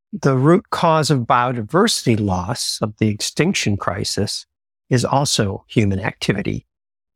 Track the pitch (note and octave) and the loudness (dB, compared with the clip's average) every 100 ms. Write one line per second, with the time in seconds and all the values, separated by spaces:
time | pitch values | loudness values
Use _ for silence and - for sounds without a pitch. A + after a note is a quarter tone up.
0 | _ F#3+ D3+ C3 C#3 F3 - - E3+ D#3+ | _ -4 0 2 4 4 2 0 2 2
1 | D3+ C#3+ A#2 B2+ B2 B2 G#2+ E3+ A3 - | 2 0 2 2 2 -2 -2 2 2 0
2 | - A2 G#2 F2+ F2+ - - - A2 G#2+ | 0 0 0 -2 -4 -6 -6 -4 -4 0
3 | A2 G2+ - - D#3 G3 - G2 - G2 | 0 0 -4 0 0 0 0 -2 -2 -6
4 | G#2+ - G#2 - - _ _ _ - B2+ | -4 -4 -4 -6 -12 _ _ _ -2 0
5 | A#2+ C3+ D3 - G#2 G2 - - G#2 F#2+ | 2 0 0 0 -2 -4 -4 0 0 0
6 | G#2 - - G#2+ - - - _ _ _ | -4 -6 -2 -2 -2 -6 -8 _ _ _
7 | _ | _